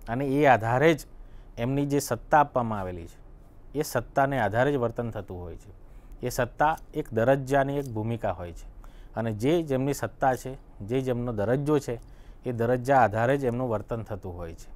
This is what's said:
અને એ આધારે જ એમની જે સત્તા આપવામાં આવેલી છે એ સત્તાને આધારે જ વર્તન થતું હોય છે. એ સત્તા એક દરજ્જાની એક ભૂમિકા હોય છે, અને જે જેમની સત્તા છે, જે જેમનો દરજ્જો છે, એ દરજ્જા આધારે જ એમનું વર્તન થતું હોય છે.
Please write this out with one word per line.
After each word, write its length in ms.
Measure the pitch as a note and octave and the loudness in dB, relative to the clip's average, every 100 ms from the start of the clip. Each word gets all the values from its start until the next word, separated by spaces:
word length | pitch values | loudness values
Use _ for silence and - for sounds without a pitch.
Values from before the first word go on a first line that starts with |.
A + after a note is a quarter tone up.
| - | -6
અને 180 | B2 C#3 | -2 0
એ 200 | C#3 C#3+ | 4 6
આધારે 480 | A2+ A2+ B2+ D#3+ | 6 4 4 4
જ 120 | D3+ - - - - - - | 4 -2 -18 -18 -18 -14 -6
એમની 280 | A#2+ C#3 C#3+ | -2 0 0
જે 140 | C#3+ | 0
સત્તા 400 | - A#2 - D3+ | 0 -4 4 4
આપવામાં 400 | C#3+ B2+ A2+ G#2 | 4 2 -2 -2
આવેલી 280 | F#2 F2 E2 | -6 -8 -12
છે 120 | - - - - - - C#3+ | -18 -20 -20 -20 -20 -8 -6
એ 20 | |
સત્તાને 580 | D3+ B2 - C#3+ C#3 C3+ | -2 -4 -2 2 2 2
આધારે 320 | G#2 A2+ C#3 | 2 4 2
જ 40 | C#3 | 2
વર્તન 360 | A#2 A2+ A#2 | 0 -2 -6
થતું 300 | A2 G2 F2+ | -6 -10 -10
હોય 140 | F2 F2+ | -10 -12
છે. 160 | - - - - - - B2 | -16 -20 -20 -20 -18 -8 -4
એ 40 | |
સત્તા 480 | - A#2 - D3+ - - | -2 -2 0 0 0 -6
એક 200 | D3+ - | -8 -2
દરજ્જાની 640 | A2+ A#2+ C#3 C3 C#3 C3+ C#3+ | 2 4 4 2 2 2 -2
એક 120 | C3+ | -4
ભૂમિકા 420 | A2 A2 A#2 G#2 | -4 -4 -2 -2
હોય 200 | F2 F2 | -4 -8
છે, 160 | - - - - - - A2+ | -12 -16 -16 -18 -18 -10 -4
અને 180 | A2+ | -4
જે 300 | G#2 C3 E3+ | 0 2 2
જેમની 300 | D#3 C3 C#3 | 2 0 0
સત્તા 420 | C#3 G#2+ - C3+ B2 | -2 -4 0 0 0
છે, 220 | B2+ B2+ - - | -4 -12 -16 -12
જે 200 | G2+ C3 | -4 -2
જેમનો 300 | C3 A#2+ B2 | 0 -2 -2
દરજ્જો 480 | G#2+ G2+ C#3 C#3+ D3+ | 0 2 2 2 2
છે, 200 | - A#2 - - - - B2+ | 0 -8 -12 -20 -20 -10 -6
એ 60 | |
દરજ્જા 480 | A#2 A#2 B2+ B2 C3+ | 0 2 2 4 6
આધારે 380 | A2 A2 A#2+ C#3+ | 6 4 2 2
જ 80 | B2+ | 0
એમનું 240 | A#2+ B2+ | -2 -2
વર્તન 340 | G#2+ - A#2 | -2 -4 -8
થતું 340 | G2 G2+ F#2+ F2 | -6 -8 -8 -10
હોય 160 | E2+ | -10
છે. 160 | E2+ - | -12 -16